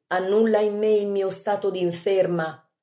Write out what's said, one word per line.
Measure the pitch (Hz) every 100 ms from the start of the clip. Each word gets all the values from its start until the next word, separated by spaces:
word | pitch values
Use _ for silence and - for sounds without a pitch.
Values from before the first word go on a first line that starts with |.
| -
annulla | 185 185 208 226 214
in | 214 208
me | 214
il | 214 202
mio | 202 190
stato | - - 202 202
di | 185
inferma | 175 170 - 190 170 170 160 151 _ _